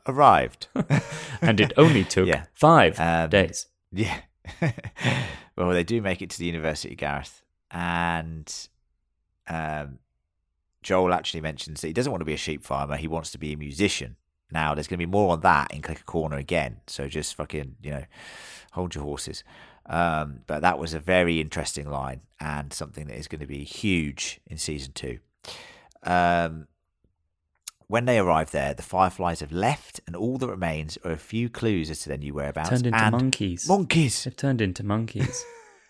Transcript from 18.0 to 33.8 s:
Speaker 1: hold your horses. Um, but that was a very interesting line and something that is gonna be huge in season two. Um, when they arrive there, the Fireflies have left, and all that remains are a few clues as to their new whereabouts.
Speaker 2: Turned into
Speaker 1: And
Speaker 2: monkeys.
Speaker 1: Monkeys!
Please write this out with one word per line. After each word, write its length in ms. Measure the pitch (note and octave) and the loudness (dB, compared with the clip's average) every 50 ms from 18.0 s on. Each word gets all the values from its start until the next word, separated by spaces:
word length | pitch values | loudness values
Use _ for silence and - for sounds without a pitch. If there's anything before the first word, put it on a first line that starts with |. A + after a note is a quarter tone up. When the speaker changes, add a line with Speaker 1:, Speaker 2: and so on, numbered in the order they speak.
| - - - - - - - - - - - - - _ | -10 -12 -18 -20 -20 -20 -18 -18 -18 -18 -20 -20 -20 _
Speaker 1:
hold 240 | - F2 F2+ F2+ - | -8 -6 -6 -6 -6
your 80 | D2+ C#2+ | -6 -6
horses. 400 | D2 D2 C2+ - D2+ - - - - - - - - - _ - | -6 -6 -8 -8 -10 -10 -12 -14 -18 -20 -20 -20 -20 -20 _ -12
Um, 520 | - - E2+ E2+ E2+ D#2+ D#2 D2+ D2 C#2 B1 - | -4 -2 0 2 2 0 0 -4 -6 -8 -12 -8
but 140 | - D2+ D2+ | -6 -4 0
that 180 | D2+ F2+ F2 C#2 | 2 2 0 0
was 140 | D2+ D#2+ D#2+ | -2 -6 -6
a 60 | D#2+ | -4
very 400 | D2+ F2 F#2 F2+ F2+ E2+ E2 D#2+ | 0 2 4 4 4 4 2 0
interesting 480 | D2+ D2+ - - C#2+ - - - C#2+ D2 | -2 -2 -4 -6 -6 -6 -6 -8 -8 -6
line 320 | C#2+ C2+ C2+ C2+ C2 C2 - _ _ - | -6 -6 -6 -8 -10 -12 -14 _ _ -12
and 320 | D2 D2+ D2 D2 C#2+ C#2+ | -10 -8 -6 -6 -8 -8
something 360 | - - D#2+ C#2+ - D2+ D2+ | -10 -10 -12 -12 -12 -12 -12
that 100 | C#2+ A1+ | -12 -12
is 100 | B1 D2+ | -12 -12
gonna 180 | - - D2+ D2 | -12 -12 -12 -10
be 200 | C2 C#2 C#2 C#2+ | -10 -10 -10 -12
huge 760 | - - - - G#2 F#2 F2 D#2 C#2+ C2+ - - - - - _ | -12 -8 -4 0 2 2 2 0 -2 -4 -6 -8 -8 -10 -12 _
in 100 | - F2 | -14 -10
season 360 | D#2 - - D#2 C#2+ C2+ C2+ C#2 | -8 -6 -6 -6 -8 -8 -12 -12
two. 260 | - - C2 A#1 - _ _ _ _ - - - - - - - - - _ _ _ - | -10 -10 -10 -10 -10 _ _ _ _ -18 -16 -16 -16 -18 -20 -20 -20 -20 _ _ _ -4
Um, 640 | - F2+ F2+ F2 F2 F2 F2 E2+ E2 D#2+ D#2+ D#2+ _ _ _ _ _ _ _ _ _ _ _ _ _ _ _ _ _ _ _ _ - - _ _ | 0 2 4 4 4 4 2 2 0 -4 -8 -14 _ _ _ _ _ _ _ _ _ _ _ _ _ _ _ _ _ _ _ _ -18 -18 _ _
when 180 | - G#2 A#2 A#2+ | -2 -2 0 2
they 120 | B2+ B2 A2 | 4 4 4
arrive 320 | F#2+ F2+ E2 D#2 D#2+ - | 6 6 4 4 2 0
there, 220 | - D2+ C#2 C#2 C#2+ | 0 -2 0 -2 -2
the 100 | - - | -6 -8
Fireflies 580 | - - F#2 F#2+ F#2 - - F#2 F2 E2+ - | -2 2 2 2 2 2 0 -2 -2 -2 -4
have 100 | E2 C#2+ | -6 -6
left, 480 | D#2+ F2 G2+ B2 D3 - - - - - - | -2 0 0 0 0 -2 -6 -14 -18 -16 -14
and 80 | - E2+ | -12 -8
all 220 | F2 G#2 A#2+ C3 | -4 -4 -4 -2
that 100 | C3 B2+ | -2 -4
remains 500 | A#2+ G2 F#2 F2+ E2 D#2 D#2 D#2 D2+ - - - | -6 -4 -4 -2 -2 -2 -4 -6 -8 -10 -8 -6
are 80 | F2+ | -6
a 60 | D#2+ | -6
few 320 | D#2 - - - A2+ A#2+ A#2+ | -6 -6 -6 -4 -4 -4 -4
clues 400 | - - - A2+ G#2 F2+ D#2 D#2 | -4 -2 0 2 2 2 0 -2
as 100 | D#2 - | -6 -8
to 80 | - D2 | -6 -6
their 80 | C#2 | -6
new 160 | C#2+ D2 C#2+ C#2+ | -6 -6 -6 -6
whereabouts. 360 | D2 C#2+ C#2+ C#2 D#2 D#2 F2 | -4 -4 -4 -4 -4 0 2
Speaker 2:
Turned 180 | B2 B2 A#2+ | 2 2 2
into 100 | B2 A2+ | 4 4
Speaker 1:
And 140 | A2+ A2 A2 | 4 4 4
Speaker 2:
monkeys. 560 | A2+ A#2+ C3 C3 C3 - G#2+ F#2+ F2 F2 - | 4 2 2 0 0 0 -2 -2 -4 -2 0
Speaker 1:
Monkeys! 560 | - F#3+ G3+ | 2 2 2